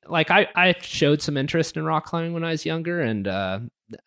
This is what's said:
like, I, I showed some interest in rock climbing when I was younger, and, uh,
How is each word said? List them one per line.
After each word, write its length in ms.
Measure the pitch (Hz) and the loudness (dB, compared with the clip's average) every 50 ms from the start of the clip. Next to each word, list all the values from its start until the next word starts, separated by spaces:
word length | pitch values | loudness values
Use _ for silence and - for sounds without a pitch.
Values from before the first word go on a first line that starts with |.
| _ | _
like, 240 | - - 165 160 - | -2 0 0 2 4
I, 180 | 175 196 202 - - | 4 4 4 4 2
I 220 | - 180 185 175 - | 2 4 4 2 2
showed 400 | - - - - 165 143 147 151 | -2 -6 -2 2 4 4 4 2
some 160 | - - 147 139 | 0 -2 -2 -2
interest 380 | 135 147 - 165 156 - - 160 | -2 0 0 0 0 0 -2 -4
in 80 | 156 | -2
rock 200 | 160 160 151 156 | 0 0 -2 -2
climbing 280 | - - 170 165 165 170 | -2 -4 -4 -4 -2 -4
when 100 | 170 165 | -4 -2
I 80 | 170 | -2
was 140 | 165 160 - | -2 -2 -2
younger, 340 | 160 160 165 165 170 175 175 | -2 -4 -2 -2 -2 -2 0
and, 260 | 151 113 110 104 98 98 | 0 0 0 0 0 -2
uh, 320 | 95 95 98 92 95 101 117 120 _ _ _ - 113 - _ | -2 -2 -2 -2 -2 -4 -6 -8 _ _ _ -18 -18 -18 _